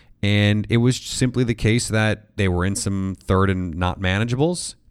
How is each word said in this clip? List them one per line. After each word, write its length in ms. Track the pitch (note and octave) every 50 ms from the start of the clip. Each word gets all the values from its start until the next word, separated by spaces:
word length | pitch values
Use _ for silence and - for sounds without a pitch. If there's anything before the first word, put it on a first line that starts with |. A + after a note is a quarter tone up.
| _ _ - -
and 460 | - G2+ G#2 G#2 G#2 G#2 G#2 G#2+ G#2 -
it 80 | A#2
was 200 | A#2 A#2 B2 B2
simply 460 | - - - - - B2+ B2+ B2+ B2 B2+
the 100 | A2+ A#2
case 340 | - - A2 A2 A#2+ -
that 480 | - G#2+ A2 G#2+ G#2+ G#2 - - _ -
they 140 | - G2+ F#2+
were 160 | F2+ F2 F2+
in 100 | F#2+ G2+
some 400 | - - G2 G2 G2 F#2+ F#2+ F#2
third 320 | - - - G2 F#2 G2 F#2+
and 240 | F#2+ F#2 F2+ F2 D#2+
not 260 | E2+ F2+ F2+ E2+ -
manageables. 760 | F#2 F#2 F#2 G2+ A2+ A#2+ B2 B2+ D3 E3+ F3+ E3+ - - - _ _ -